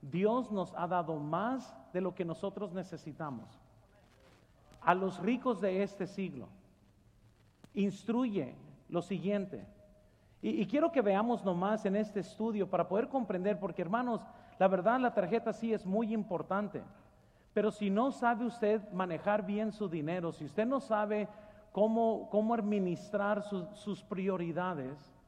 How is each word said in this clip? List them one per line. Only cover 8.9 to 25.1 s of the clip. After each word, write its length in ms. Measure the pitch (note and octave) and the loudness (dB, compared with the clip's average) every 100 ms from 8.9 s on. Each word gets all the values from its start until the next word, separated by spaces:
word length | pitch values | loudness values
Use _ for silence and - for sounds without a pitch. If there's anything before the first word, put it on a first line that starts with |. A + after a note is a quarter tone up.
| E3+ | -4
siguiente. 640 | E3 F#3+ E3 G#3 G3 B2+ G2 - - - - _ _ - | -2 -4 0 -2 -2 -8 -14 -20 -20 -20 -20 _ _ -8
Y, 220 | G#3 A3 | -4 0
y 40 | G3 | 2
quiero 260 | B3+ E4 | 2 2
que 100 | E4 | 2
veamos 420 | G#3 G3 A3+ A#3+ | 4 4 2 0
nomás 400 | G3 F3 F#3+ G#3+ | 0 0 0 0
en 120 | G#3 G3 | 0 0
este 240 | G#3 G3+ | 0 -4
estudio 500 | E3+ - A3 G#3+ F#3 | -6 -4 -2 0 0
para 180 | F#3 E3+ | 0 2
poder 200 | F#3+ B3+ | 0 0
comprender, 500 | C4+ A#3+ F#3 F#3 G3+ | -2 -2 0 0 0
porque, 240 | F#3+ F3+ | -2 -4
hermanos, 420 | E3+ A3 B3 A3 - - - - | -2 0 0 -2 -4 -18 -20 4
la 100 | F#3+ | 6
verdad, 300 | F#3+ F3+ B3+ | 6 4 4
la 140 | B3 | 4
tarjeta 400 | A3 F3+ A3+ A3+ | 2 2 0 0
sí 220 | G#3 A3+ | -4 0
es 100 | G#3 | 0
muy 300 | F#3+ G3 A3+ | 2 0 2
importante. 680 | A3 G#3 F3 - F#3+ G#3 C#3 - - - _ - _ _ | 0 0 -2 0 -2 -2 -6 -10 -18 -20 _ -20 _ _
Pero 180 | - G#3 | 2 2
si 180 | - G#3 | 2 2
no 240 | G3 C4 | 4 2
sabe 320 | - A#3+ A#3 | 2 2 2
usted 420 | A#3+ A3 G#3 G#3+ G#3+ | -2 0 2 2 0
manejar 520 | F3+ F#3 D#3 F3+ G#3 | -4 -2 0 2 2
bien 280 | F#3 G3+ G#3+ | 2 -2 -2
su 160 | G#3 G3+ | -2 -4
dinero, 420 | E3 D3+ F3+ E3+ | -2 -2 -2 -2
si 140 | D#3+ | -6
usted 220 | D3 - A3+ | -6 0 2
no 120 | C4+ | 0
sabe 480 | - G#3+ G#3 G#3+ G3+ - - - - | 0 0 2 0 -2 -8 -20 -20 -8
cómo, 560 | - G#3+ A3+ A3+ G#3+ - | 2 4 6 4 2 2
cómo 240 | G3+ A3 | 2 4
administrar 880 | A#3 G#3 G#3 F#3 E3+ - G#3 G3+ G#3 | 2 2 2 2 0 -2 0 2 0
su, 240 | G#3 G3 F3 | 0 -6 -6
sus 280 | - - G3 | -10 -6 -8
prioridades 1120 | - F#3+ F#3+ F#3 E3+ D#3+ F3+ E3+ B2+ D3 - | -6 -2 0 0 0 -2 -2 -2 -6 -8 -16